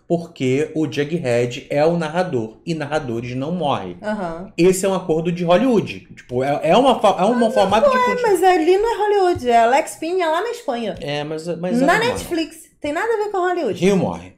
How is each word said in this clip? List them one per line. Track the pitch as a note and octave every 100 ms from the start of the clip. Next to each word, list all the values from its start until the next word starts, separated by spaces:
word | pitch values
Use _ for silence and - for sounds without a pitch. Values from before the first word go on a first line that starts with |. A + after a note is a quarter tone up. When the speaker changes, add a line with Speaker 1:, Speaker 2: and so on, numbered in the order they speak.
| -
Speaker 1:
porque | E3+ E3+ - B2+ C3 D#3
o | D#3 D3+
Jughead | B2+ D3 E3 C3 A#2+ B2 C3 -
é | C#3+
o | D#3 E3+
narrador, | D#3 E3 F3 C3 A2 - -
e |
narradores | D#3+ C#3 D3+ C3+ A2+ A#2+
não | B2+ C#3
morrem." | F3+ D3 A2+ F#2+ F2
Speaker 2:
Aham. | G#3 G#3+ F3 E3 F#3+ -
Speaker 1:
Esse | F3+ F#3
é | G3
um |
acordo | F#3 F3 D#3+ E3
de | F3
Hollywood. | E3+ F3+ C4 A3 A#2+ F#2+ -
Tipo, | - - B2
é, | C3+ C#3+
é | D#3 G3
uma | C#4+ E4+
fa-, | G#3 F3
é |
um | G3 A#3+ A3+
Speaker 2:
Ah, |
Speaker 1:
formato | - G3 - C#5+
Speaker 2:
não, |
Speaker 1:
de | B4+
Speaker 2:
é, |
Speaker 1:
continu- | B4 B4 A#4+
Speaker 2:
mas | F#4
ali | F#4 F4+ D#4+ F#4+
não | A4
é | G#4
Hollywood, | G#4 G4+ F4+ F4 B3
é | A#3
Alex | A#3 C4+ D#4 -
Pina | D#4+ F#4 E4
lá | D#4+
na | A4+
Espanha. | A#4+ - C#4+ A3 E3
Speaker 1:
É, | C#3+ D3
mas, | D3 D#3 E3 E3+
mas | F3+ A#3
Speaker 2:
Na | C#4+
Speaker 1:
ela | G#4
não | A#4
morre. | A#4+
Speaker 2:
Netflix. | - E4 D#4 - - _
Tem | D4
nada | D#4 A4
a | A4
ver | G#4
com | G4+
Hollywood. | F4+ F4+ C4+ F3
Speaker 1:
Rio | F3+ G3
morre. | A2+ E2+ F#2